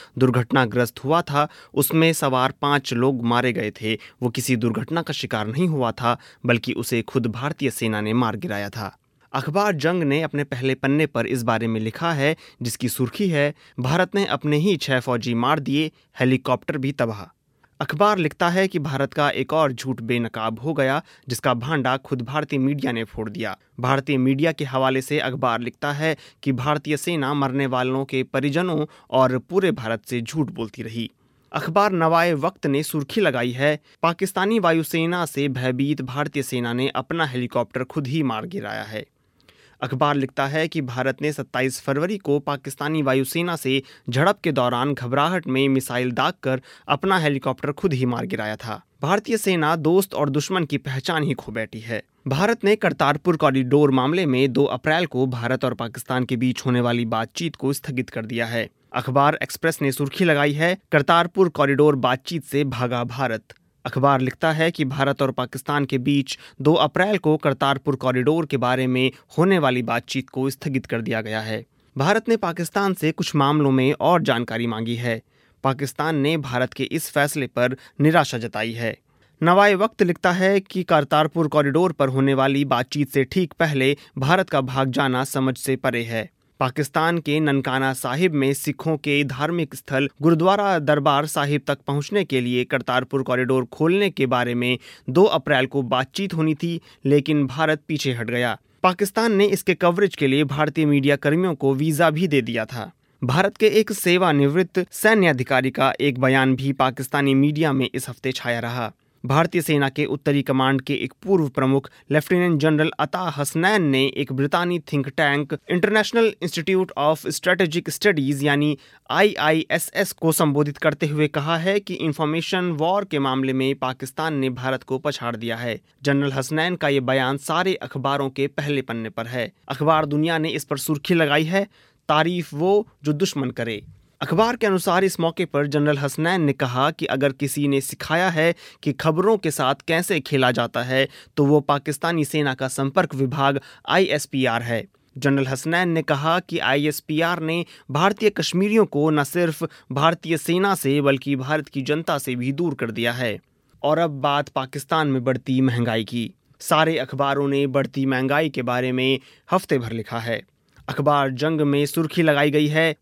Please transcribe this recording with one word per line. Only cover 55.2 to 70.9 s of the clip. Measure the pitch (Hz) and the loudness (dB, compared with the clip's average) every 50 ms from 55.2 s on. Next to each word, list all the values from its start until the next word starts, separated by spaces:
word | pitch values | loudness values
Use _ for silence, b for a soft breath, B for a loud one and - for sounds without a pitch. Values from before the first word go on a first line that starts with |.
| 135 | 0
भारत | 131 123 117 113 120 131 127 - | 0 -2 -2 -2 -2 -2 -2 -2
और | 127 120 | -4 -4
पाकिस्तान | - 120 117 123 123 - - 135 127 127 | -4 -8 -8 -10 -10 -8 -4 -2 -2 -2
के | - 127 | -2 -2
बीच | 113 127 127 117 - - | 0 0 0 -2 -2 -2
होने | 131 123 123 | 0 0 2
वाली | 120 120 120 120 120 | 2 2 0 0 -2
बातचीत | 113 117 110 117 113 - - 170 160 - | -2 -2 -4 -4 -4 -6 -6 -6 -6 -6
को | - - 135 139 | -4 -4 -4 -4
स्थगित | - - - 131 123 120 - | -4 -6 -8 -6 -6 -6 -6
कर | - 120 113 | -6 -10 -8
दिया | 110 123 117 117 | -6 -4 -4 -4
है। | 113 117 117 110 - _ _ _ _ - | -2 -2 -4 -4 -6 _ _ _ _ -6
अखबार | 123 - - 127 139 139 147 156 - - | -6 -2 0 2 4 4 4 2 0 -4
एक्सप्रेस | - - - - 165 165 - | -6 -6 -4 -2 -2 -2 0
ने | 151 139 | -2 -2
सुर्खी | 131 - 147 135 - - 185 | -2 -2 -4 -4 -2 0 2
लगाई | 170 151 143 143 151 143 | 2 4 4 2 0 0
है, | 151 160 175 185 - _ - | 0 0 0 -2 -4 _ 0
"करतारपुर | - 147 143 - 170 170 170 170 - 190 185 175 | 2 2 4 4 4 4 4 2 2 2 2 2
कॉरिडोर | - - 147 139 139 135 147 151 143 | 4 2 2 4 4 6 6 6 6
बातचीत | 131 120 123 127 127 - - 170 160 - | 4 2 0 0 0 -4 -6 -6 -6 -6
से | - - 139 147 | -2 -2 0 0
भागा | 139 123 117 123 120 123 120 120 | 0 -2 -2 -2 -2 -2 -2 -4
भारत।" | 120 120 127 135 120 110 110 - - - _ _ _ _ _ - | -4 -4 -4 -2 -2 -2 -4 -8 -12 -20 _ _ _ _ _ -10
अखबार | 107 - 131 127 139 139 131 | -8 -2 2 4 4 4 4
लिखता | 131 127 - - - 160 | 2 -2 -2 -2 0 0
है | 156 156 160 170 | 2 2 2 0
कि | 175 - 151 | 0 -2 -4
भारत | 131 135 151 139 139 139 - | -4 -2 0 0 0 0 0
और | 139 131 | 0 -2
पाकिस्तान | 123 - 127 - - 131 - - 143 147 143 | -2 -2 -6 -6 -8 -10 -6 -2 -2 -2 0
के | 131 139 | 0 -2
बीच | 131 123 139 143 143 131 - - B B B B B | -2 0 0 0 0 0 -2 -6 B B B B B
दो | 135 147 165 | 2 2 4
अप्रैल | - - 147 - - 180 208 214 | 4 4 2 2 2 2 2 2
को | 175 - 151 156 | 0 2 2 0
करतारपुर | 151 - 147 135 - 143 139 139 135 - 147 135 | 2 2 0 0 2 2 0 0 0 0 -2 -2
corridor | 127 - 131 123 127 123 143 156 170 156 | 0 0 0 0 2 2 2 2 0 0
के | 139 - | -2 -2
बारे | 127 123 123 127 127 131 | -2 0 0 0 0 0
में | 127 127 127 131 131 B B B B - | 0 2 2 2 0 B B B B 0
होने | - 165 190 196 175 | 2 4 4 4 4
वाली | 147 131 127 123 123 | 4 2 2 0 0
बातचीत | 117 117 120 - - - 135 127 - | -2 -2 -4 -4 -4 -6 -6 -6 -6
को | - 135 131 135 | -4 -4 -4 -4
स्थगित | 131 - - 156 131 131 - | -4 -4 -6 -4 -4 -4 -4
कर | - | -4